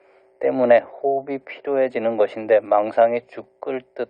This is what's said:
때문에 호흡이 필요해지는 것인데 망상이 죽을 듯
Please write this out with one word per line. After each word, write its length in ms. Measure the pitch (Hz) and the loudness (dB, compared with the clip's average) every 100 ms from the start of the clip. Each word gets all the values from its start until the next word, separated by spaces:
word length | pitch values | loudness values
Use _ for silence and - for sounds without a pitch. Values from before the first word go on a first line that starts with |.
| _ _ _ _ | _ _ _ _
때문에 380 | 135 135 123 117 | -4 0 4 4
호흡이 600 | - - 139 139 135 139 - | 2 -6 -4 -4 -6 -10 -12
필요해지는 720 | - - 139 131 123 113 113 | -14 -4 -2 -2 -2 -2 0
것인데 420 | 104 - 110 107 | 0 -2 0 2
망상이 640 | 104 104 107 113 117 120 - | 4 0 2 2 2 2 -8
죽을 520 | - 107 _ - 131 127 - | -16 -20 _ -8 -8 -10 -12
듯 140 | 120 | -12